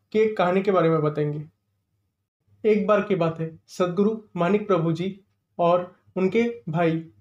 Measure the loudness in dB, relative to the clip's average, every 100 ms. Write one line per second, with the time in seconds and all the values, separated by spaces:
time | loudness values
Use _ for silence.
0 | _ 0 0 0 0 0 2 2 2 2
1 | 0 -2 -4 -6 -12 _ _ _ _ _
2 | _ _ _ _ _ _ 0 2 2 2
3 | 2 0 -2 -4 -10 -12 _ -4 -2 0
4 | 0 -2 -8 -2 0 0 0 0 0 -2
5 | -4 -8 _ _ _ -2 2 2 0 _
6 | _ -2 0 0 -2 -4 -6 0 0 -2
7 | -6 _